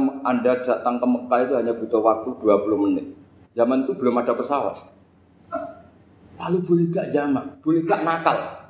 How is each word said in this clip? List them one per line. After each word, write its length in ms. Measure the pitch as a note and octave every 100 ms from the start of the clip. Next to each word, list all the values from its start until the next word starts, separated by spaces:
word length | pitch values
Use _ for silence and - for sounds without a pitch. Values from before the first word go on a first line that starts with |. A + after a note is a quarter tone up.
| C3+ -
Anda 400 | B2 B2 A#2+ B2
datang 380 | B2+ A2+ B2 B2
ke 40 | B2
Mekah 340 | A#2+ - B2
itu 100 | B2+ C3
hanya 140 | A#2 A2+
butuh 240 | G#2+ A2
waktu 300 | A2 A2 A#2 B2
dua 240 | G#2+ G2
puluh 240 | G#2 G2+ G2+
menit. 240 | F#2 - - - - - A#2
Zaman 260 | A#2 C3
itu 80 | C3+
belum 320 | F#3+ B2 A#2
ada 80 | B2
pesawat. 460 | A2+ A#2+ C#3 G#2 - - - _ _ _ _ - E5+ E5+ - - - - - - -
Lalu 180 | E3+ F3+
boleh 220 | F3 E3+ E3+
gak 180 | E3 -
jamak? 480 | C#3+ C#3+ C3 C3+ - D#3
Boleh 180 | E3
gak 240 | E3 - D#3+
nakal? 300 | E3 D#3+ A2+ F#2 -